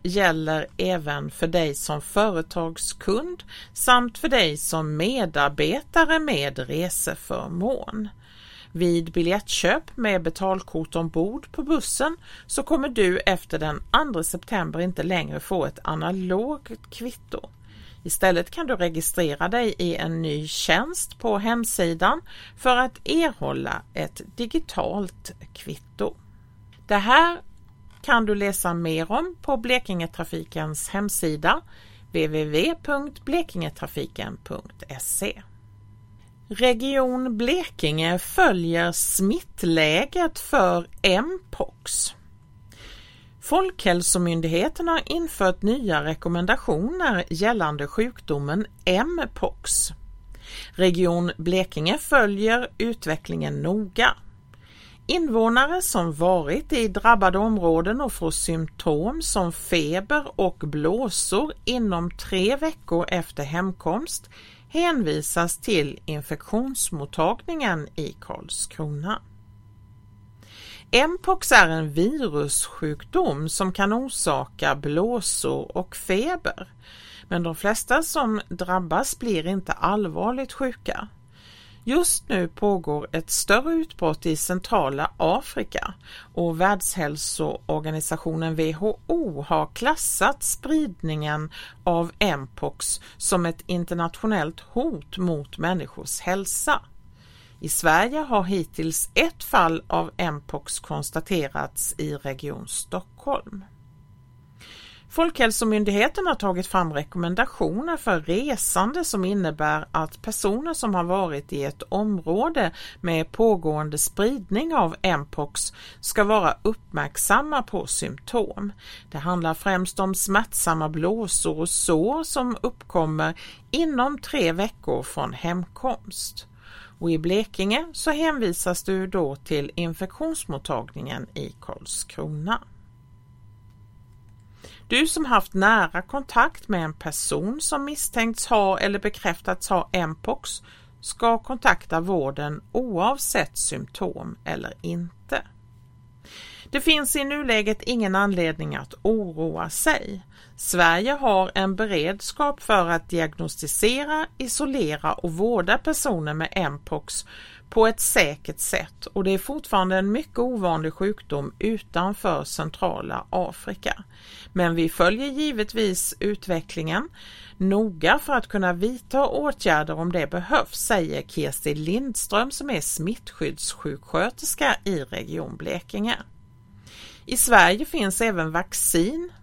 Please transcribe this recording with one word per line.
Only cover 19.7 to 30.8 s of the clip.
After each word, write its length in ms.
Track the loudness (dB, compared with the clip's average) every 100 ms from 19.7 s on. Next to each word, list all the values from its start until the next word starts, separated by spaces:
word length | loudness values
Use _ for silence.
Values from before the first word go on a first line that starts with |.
| 0
i 180 | -2 -2
en 260 | -2 -2
ny 260 | -2 -4 -4
tjänst 720 | -2 2 2 2 -4 -8 -4
på 200 | 0 0
hemsidan 840 | 2 0 0 0 0 2 2 2 -4 -16 -18 -2
för 200 | 4 4
att 320 | 2 -2 0
erhålla 720 | 2 2 0 -4 -4 -4 -6 -6
ett 260 | -6 -6 -8 -12 -8
digitalt 960 | -2 -2 -2 -4 -2 -2 -6 -10 -16 -16 -18
kvitto. 640 | -14 -12 -12 -12 -4 -4 -6 -16 -20 -20 -20 -20 -14 0
Det 100 | 2
här 440 | 6 8 6 2 -8 -20 -20 -20 -20 -8
kan 240 | 2 4 4
du 80 |
läsa 400 | 2 0 0 -2
mer 380 | 0 0 -2 0
om 240 | -2 -2 -4
på 140 | -2 0
Blekingetrafikens 1300 | 2 0 0 -4 -4 -6 -8 -8 -8 -6 -6 -6